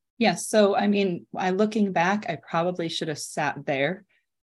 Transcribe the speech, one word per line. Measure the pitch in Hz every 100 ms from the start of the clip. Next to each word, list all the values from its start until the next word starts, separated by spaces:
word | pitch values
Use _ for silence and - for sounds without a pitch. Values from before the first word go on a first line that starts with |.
| _ -
Yes. | 220 175 -
So, | 220 202
I | 202 208
mean, | 202 196 175 - -
I, | 185
looking | 185 214 220 202
back, | 175 175 214 -
I | 156
probably | - 170 175 180 165
should | 165 160
have | 147
sat | - - 147 - 143
there | 135 143 196 - _ _ _